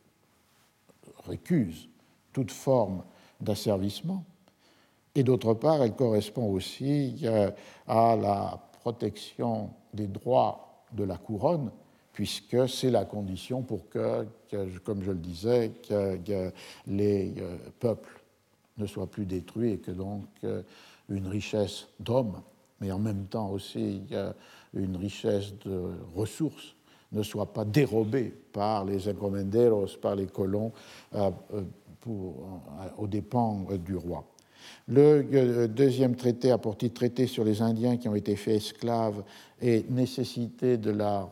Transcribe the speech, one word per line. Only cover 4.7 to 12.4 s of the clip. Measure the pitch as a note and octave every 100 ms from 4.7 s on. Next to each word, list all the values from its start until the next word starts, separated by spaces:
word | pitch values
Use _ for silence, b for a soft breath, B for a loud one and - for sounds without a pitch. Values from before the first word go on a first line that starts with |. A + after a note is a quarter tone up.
| b b b b
et | D3
d'autre | B2+ B2+ A2
part, | A2 D3+ D#3
elle | A#2+
correspond | - B2 G#2+ - - A2
aussi, | F#2+ - - C3+ D3 C3+ A#2
euh, | A#2 A2 G2 - B B B
à | A2+ A#2 A2
la | G2+ G2+ F#2+ E2+ - -
protection | A#2+ A2+ A2 - - - A#2+ A2 G#2+ - _
des | G#2 G2+
droits | G2 A#2+ B2+ A2 - - - -
de | G#2+
la | G2+ F2+
couronne, | - G#2 C#3+ F3 A#2+ - b b b
puisque | - G#2 -